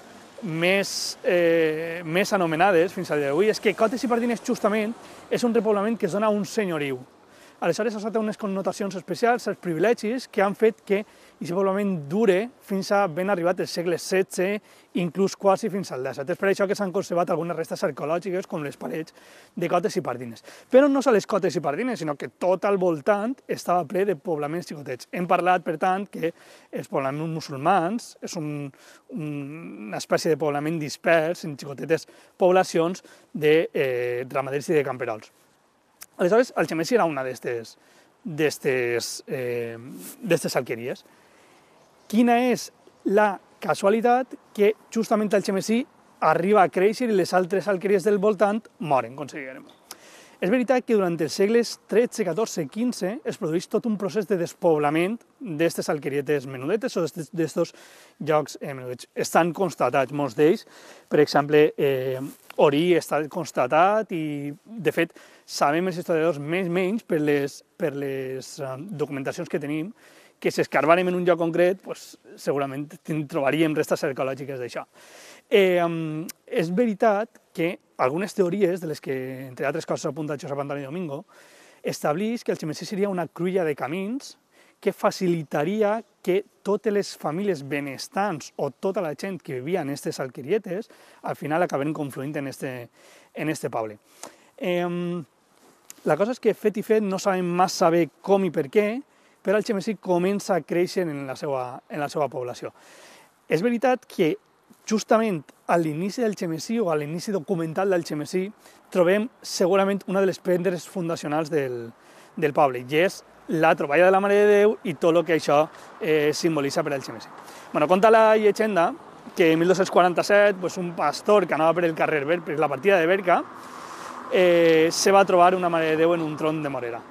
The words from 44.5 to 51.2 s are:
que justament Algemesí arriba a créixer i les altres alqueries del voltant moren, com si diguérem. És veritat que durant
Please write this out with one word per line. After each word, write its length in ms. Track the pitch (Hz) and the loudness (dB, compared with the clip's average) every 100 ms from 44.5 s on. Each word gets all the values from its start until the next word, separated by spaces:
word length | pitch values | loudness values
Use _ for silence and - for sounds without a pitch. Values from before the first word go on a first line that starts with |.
que 220 | - 208 220 _ | 2 2 2 _
justament 400 | 226 214 214 214 | -4 0 0 2
Algemesí 480 | 202 202 196 - 226 277 _ _ _ | 0 2 -2 0 0 -2 _ _ _
arriba 400 | 165 156 180 208 | 2 2 4 4
a 80 | 175 | 4
créixer 400 | - 196 220 247 | 4 2 2 0
i 80 | 202 | 2
les 160 | 165 | 2
altres 340 | 180 185 196 185 | 2 2 -2 -2
alqueries 380 | 196 196 202 208 | -2 2 2 2
del 160 | 208 | 2
voltant 400 | 208 190 208 214 - _ 170 | 2 2 0 0 -6 _ 0
moren, 300 | 135 117 135 | 0 0 -8
com 100 | 139 | -12
si 140 | 156 | -10
diguérem. 260 | 131 131 - _ _ - - - - - | -12 -14 -20 _ _ -20 -20 -20 -20 -4
És 80 | 180 | 0
veritat 320 | 254 240 254 | 2 2 0
que 100 | - | 2
durant 220 | 220 180 170 | 2 2 0